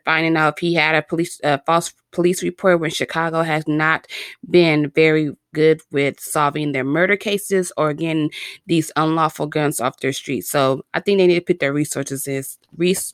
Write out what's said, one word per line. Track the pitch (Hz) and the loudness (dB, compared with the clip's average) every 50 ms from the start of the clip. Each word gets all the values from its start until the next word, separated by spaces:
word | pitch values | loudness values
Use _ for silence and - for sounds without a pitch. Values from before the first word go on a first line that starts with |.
| - | -2
finding | - 156 160 160 160 160 160 | -2 0 0 2 2 2 2
out | 156 151 151 | 2 2 0
if | - | 0
he | - 170 170 | -2 0 0
had | 165 151 156 160 | 2 2 2 2
a | 156 | 0
police, | 151 - - 165 170 165 - - - | -2 -2 -2 -4 -4 -4 -6 -4 -2
a | 147 143 135 - | 0 0 0 0
false | - 165 170 170 - - _ _ _ | 0 0 0 0 -2 -12 _ _ _
police | - - 175 175 185 - 180 | -4 0 2 2 2 0 -2
report | 175 175 - - 190 180 170 | -6 -4 0 2 2 2 2
when | 160 151 | 2 -2
Chicago | 160 - 139 - - 165 165 165 160 165 | -4 -4 -6 -4 -2 -4 -2 -2 0 -2
has | 165 165 156 156 156 - | 0 0 0 -2 -2 -2
not | 151 151 156 160 160 151 - - - - - - - _ - - | 0 0 2 2 0 -2 -4 -10 -14 -14 -14 -14 -18 _ -6 2
been | - 175 170 165 151 151 147 147 | 4 6 6 6 6 4 2 2
very | - - 160 160 156 156 156 147 135 - _ _ - | 2 4 4 6 4 4 2 0 -4 -8 _ _ -2
good | 151 156 160 160 156 - _ | 2 4 4 4 2 0 _
with | - 143 139 139 131 - | -2 0 0 0 -2 -4
solving | - - - 160 147 143 139 151 151 147 | -8 -4 -2 0 0 0 0 -2 -4 -2
their | 139 135 127 | -2 -2 -2
murder | 135 143 160 175 185 202 196 | -2 0 2 2 2 0 0
cases | - 214 202 196 - - 196 190 180 175 - - | -2 -4 -4 -4 -4 -2 0 0 -2 -2 -2 -2
or | 151 151 147 | 0 0 0
getting | 151 165 165 160 160 151 151 - - - - - - _ - | -2 -4 -2 -2 0 -2 -2 -4 -8 -14 -14 -16 -12 _ -2
these | 170 165 156 - - | 0 0 0 -2 -2
unlawful | 147 160 156 160 165 160 156 - - 151 147 | -2 0 0 2 2 0 0 -2 -4 -6 -4
guns | 151 156 151 143 - - | -2 -2 -2 -2 -2 -2
off | 117 127 - - | -4 -4 -4 -4
their | - 131 135 | -6 -6 -6
streets. | - - - 139 - - - | -6 -8 -8 -8 -8 -6 -4
So | - 147 139 131 135 - - _ - | -2 0 2 2 0 -2 -4 _ -8
I | 165 | -6
think | - - 202 196 | -2 0 2 4
they | 185 | 4
need | 180 175 175 | 4 4 2
to | 175 | 2
put | - 180 175 | -2 -2 0
their | - 139 139 | 0 -2 0
resources | 147 151 151 - 147 139 - 139 135 - 143 | -2 -2 -2 -4 -6 -6 -6 -8 -8 -8 -6
is, | 135 135 139 - - - _ _ - - | -6 -8 -8 -10 -14 -18 _ _ -6 -2
res-, | 170 180 190 - - - | 0 0 0 -2 -4 -8